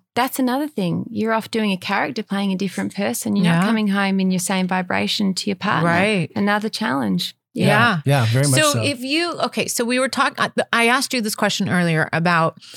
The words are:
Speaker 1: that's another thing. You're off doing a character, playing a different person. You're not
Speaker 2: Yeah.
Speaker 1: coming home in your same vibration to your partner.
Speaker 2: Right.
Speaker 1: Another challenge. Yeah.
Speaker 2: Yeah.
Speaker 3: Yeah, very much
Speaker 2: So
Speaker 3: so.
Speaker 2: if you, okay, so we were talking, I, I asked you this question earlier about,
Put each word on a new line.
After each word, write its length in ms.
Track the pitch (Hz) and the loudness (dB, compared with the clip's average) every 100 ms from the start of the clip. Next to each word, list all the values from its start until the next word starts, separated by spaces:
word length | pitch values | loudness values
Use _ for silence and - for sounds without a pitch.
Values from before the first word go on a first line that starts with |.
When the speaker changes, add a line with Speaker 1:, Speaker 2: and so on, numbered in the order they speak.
| _ - | _ -2
Speaker 1:
that's 220 | 262 - | -2 0
another 300 | 254 262 302 | 0 0 -2
thing. 380 | - 175 165 - | -2 -2 -2 -4
You're 220 | 214 220 | -4 0
off 180 | 226 - | -2 -2
doing 220 | 226 214 | -2 -2
a 60 | 190 | -2
character, 460 | - 202 302 233 | -2 -2 -2 -4
playing 280 | 214 196 202 | -6 -4 -2
a 60 | 185 | -2
different 360 | 196 - 196 | -4 -4 -6
person. 440 | - 202 240 226 202 | -4 -4 -4 -2 2
You're 80 | 175 | 4
not 160 | 170 | 4
Speaker 2:
Yeah. 40 | 196 | 2
Speaker 1:
coming 200 | 226 208 | 2 0
home 320 | 202 196 190 | 0 0 2
in 120 | 190 | 2
your 80 | 185 | 0
same 280 | 180 190 185 | 0 -2 0
vibration 680 | 185 180 196 202 - 196 | -2 -2 -2 -2 0 -2
to 160 | 185 - | -2 -4
your 60 | 190 | -4
partner. 340 | 202 240 170 | -2 0 2
Speaker 2:
Right. 400 | 170 202 202 156 - | 2 2 0 -2 -2
Speaker 1:
Another 320 | 202 208 214 | 0 0 -2
challenge. 680 | - 220 269 214 180 - - _ | -4 -2 -2 0 -2 -4 -10 _
Yeah. 140 | - - | 0 2
Speaker 2:
Yeah. 320 | 208 233 180 135 | 4 4 2 2
Speaker 3:
Yeah, 200 | 139 113 | 2 4
very 140 | 123 143 | 2 4
much 100 | 127 | 4
Speaker 2:
So 100 | 311 | 4
Speaker 3:
so. 80 | 117 | 2
Speaker 2:
if 160 | 110 240 | 0 -2
you, 320 | 262 302 339 - | -2 -2 -2 -2
okay, 240 | 240 - - | -4 -2 -2
so 160 | - 233 | -2 0
we 120 | 254 | 0
were 120 | 262 | 0
talking, 260 | - 277 - | 0 -2 0
I, 80 | 190 - - | -2 -2 -2
I 140 | 226 233 | 0 2
asked 260 | 262 254 | 2 0
you 80 | 254 | -4
this 140 | 214 - | -4 -2
question 340 | 208 - 196 | -2 0 0
earlier 400 | 180 175 160 - | 0 2 0 0
about, 460 | 160 175 170 165 - - | 0 2 2 0 -4 -14